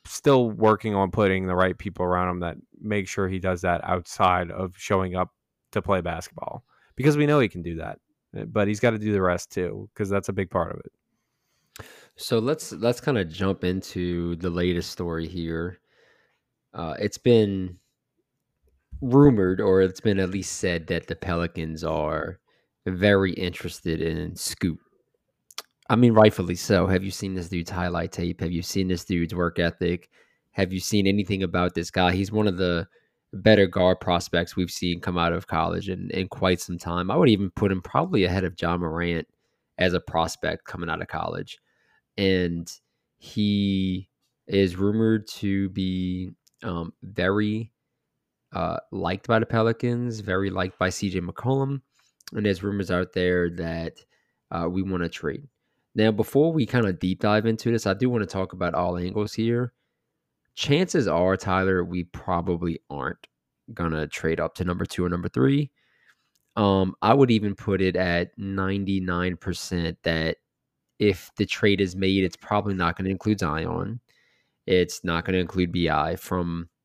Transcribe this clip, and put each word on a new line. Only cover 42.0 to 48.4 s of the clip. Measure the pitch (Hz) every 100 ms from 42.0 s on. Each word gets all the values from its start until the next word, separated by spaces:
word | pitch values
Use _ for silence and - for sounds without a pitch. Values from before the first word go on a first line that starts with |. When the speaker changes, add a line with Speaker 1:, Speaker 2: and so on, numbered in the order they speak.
| _ -
Speaker 2:
And | 95 92 90 85 85 - _ _ _ _
he | - - 104 104 98 98 92 92 95 _ _ _ -
is | 98 98 87
rumored | 101 110 110 110 104
to | - 101 98 98
be, | 98 95 92 92 92 92 - _ _
um, | - 85 85 -
very, | 95 98 90 104 107 107 113 _ _ _ _ _ _ _